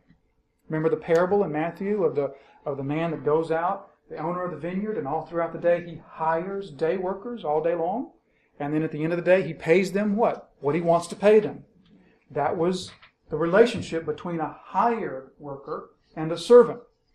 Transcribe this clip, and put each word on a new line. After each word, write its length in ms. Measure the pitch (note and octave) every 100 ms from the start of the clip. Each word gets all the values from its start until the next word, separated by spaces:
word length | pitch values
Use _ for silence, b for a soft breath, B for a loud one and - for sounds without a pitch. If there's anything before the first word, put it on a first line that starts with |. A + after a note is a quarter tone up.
| _ _ _ _ _ _ -
Remember 220 | D#3 D#3+
the 80 | D#3
parable 460 | - E3 F3+ G3+
in 80 | E3
Matthew 520 | D3+ E3+ E3 G3 G#3
of 120 | D#3+ C3+
the, 180 | C3+ B B B D3+
of 120 | C3+
the 60 |
man 280 | C#3 D#3 E3+
that 120 | C#3+
goes 280 | C3+ D#3 D#3
out, 400 | D#3+ F3 G3 - _ -
the 80 | D#3+
owner 260 | D#3+ F3
of 80 | F3+
the 60 | C#3+
vineyard, 400 | E3+ F#3 G#3+ F3+
and 100 | C#3
all 180 | D#3 D#3+
throughout 280 | E3+ E3
the 60 | D#3+
day 240 | E3+ F3 E3+
he 160 | D3 -
hires 640 | - D#3+ E3 F#3 G3 F#3+
day 260 | C#3 D#3+ F#3
workers 460 | F3+ F#3+ A#3+ A#3 D#3+
all 160 | D#3
day 140 | E3 E3+
long. 360 | E3+ A3 E4 _ _ _ _ -
And 140 | C#3+
then 100 | D3+
at 80 | D#3
the 120 | D3
end 100 | D#3+
of 60 | F3
the 60 | E3+
day, 180 | F#3+
he 100 | D#3+
pays 380 | - D#3+ F3+ F#3+
them 240 | G3 G#3 G3+
what? 360 | G3+ - - _
What 140 | C#3 E3
he 60 |
wants 260 | E3+ E3 -
to 80 | -
pay 240 | G3+ G#3+
them. 260 | D3 C3 - _ _ b b b b
That 280 | C#3+ C#3+ F3
was 340 | E3+ F#3 - - - _ -
the 80 | D3+
relationship 680 | E3+ F#3+ A#3+ F#3 - D#3+ D#3
between 340 | D3+ F3+ E3
a 180 | D3 -
hired 680 | - F#3 A#3 A3+ D#3+ C3 C3 _
worker 540 | D3 C#3 - E3 - _ _ -
and 160 | D#3+
a 60 | E3+
servant. 420 | - A#3+ D3+ C3 - _ _